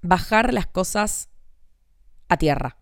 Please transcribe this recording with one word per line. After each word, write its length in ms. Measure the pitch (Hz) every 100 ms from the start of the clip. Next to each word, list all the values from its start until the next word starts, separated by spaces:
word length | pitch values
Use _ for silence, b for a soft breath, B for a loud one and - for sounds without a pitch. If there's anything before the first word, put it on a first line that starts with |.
Bajar 500 | 175 180 - 220 226
las 140 | 233 -
cosas 640 | - 185 208 208 - - - - - - _ _ _ - - -
a 80 | 175
tierra. 400 | 156 139 131 -